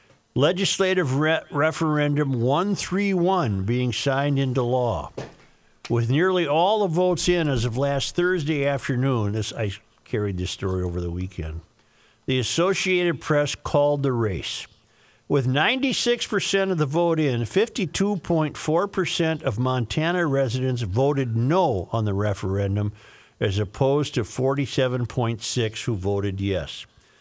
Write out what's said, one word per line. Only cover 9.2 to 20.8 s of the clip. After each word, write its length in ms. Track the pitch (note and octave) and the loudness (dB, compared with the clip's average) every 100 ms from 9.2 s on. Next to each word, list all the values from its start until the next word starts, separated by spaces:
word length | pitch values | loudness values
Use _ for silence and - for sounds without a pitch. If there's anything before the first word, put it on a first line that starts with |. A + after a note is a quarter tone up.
| G#2 | 0
this, 200 | G#2+ G#2+ | -2 -4
I 200 | - G#2+ G2 _ _ | -4 -4 -6 _ _
carried 340 | - A2+ G#2 F#2 | -6 -2 -2 -2
this 120 | F2+ | -4
story 320 | - F#2+ F#2 | -4 -4 -2
over 180 | F2+ F2 | -2 -2
the 120 | F2 | -4
weekend, 500 | F2 F#2 - D#2+ D#2+ - _ _ _ _ _ - | -4 -6 -6 -8 -8 -12 _ _ _ _ _ -4
the 140 | C3 | -2
Associated 840 | A#2+ - F3+ F#3+ F#3+ F3+ F3 D#3 | -2 0 0 0 0 2 2 0
Press 320 | - D3+ D3 | 0 0 0
called 480 | - - D3 D3 D3 | -4 -2 2 2 2
the 100 | C3+ | 0
race. 540 | B2 A2 E2+ - - - _ _ _ _ _ - | 0 0 -2 -6 -10 -12 _ _ _ _ _ -2
With 200 | C#3+ B2+ | 0 2
ninety-six 800 | C3 F3 C4 C4 A3+ - A#3+ - | 2 2 2 0 0 0 0 -2
percent 420 | G3+ - G3 F#3+ | -4 0 0 2
of 80 | F3 | 0
the 80 | D3 | 0
vote 340 | D#3 E3+ D#3+ | 2 2 2
in, 260 | D3+ A#2+ A#2 | 2 0 0
fifty-two 720 | F#3 A3+ - F3+ - G3+ G3+ | 0 0 0 -4 0 0 0
point 400 | - E3 D#3 - | 0 0 0 -4
four 300 | - D#3+ G3+ | 0 0 0
percent 540 | G3+ F3 - E3 D#3+ | -2 -2 0 0 -2
of 160 | - G#2+ | -2 -2
Montana 680 | B2+ B2+ A#2 - D#3 F3+ E3 | 0 0 -2 -2 0 0 2
residents 540 | C3+ C3+ B2 C3 B2 | 2 0 0 -2 -2